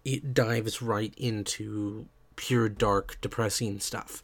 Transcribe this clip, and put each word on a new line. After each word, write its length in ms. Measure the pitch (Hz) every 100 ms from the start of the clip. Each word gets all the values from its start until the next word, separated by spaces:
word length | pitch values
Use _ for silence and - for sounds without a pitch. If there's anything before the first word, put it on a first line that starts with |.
| 135
it 280 | 135 135
dives 480 | 127 113 117 110 -
right 320 | 117 104 107 -
into 880 | 123 107 101 - 107 104 104 107 - - - -
pure, 320 | - 127 110
dark, 480 | 101 110 98 - -
depressing 580 | 104 - 110 - 113 101
stuff. 460 | - 110 - -